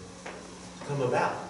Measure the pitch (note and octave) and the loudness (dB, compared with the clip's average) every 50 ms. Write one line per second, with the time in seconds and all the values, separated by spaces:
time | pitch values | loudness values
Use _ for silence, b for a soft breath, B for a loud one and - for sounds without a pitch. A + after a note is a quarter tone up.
0 | - - - - - - - - - - - - - - - - C3 C#3+ C#3+ C3+ | -10 -12 -12 -10 -10 -10 -10 -10 -10 -12 -12 -12 -12 -12 -10 -8 -4 -2 2 4
1 | B2+ B2 D3 D3+ D#3+ - - - - | 4 6 6 6 6 4 2 0 -4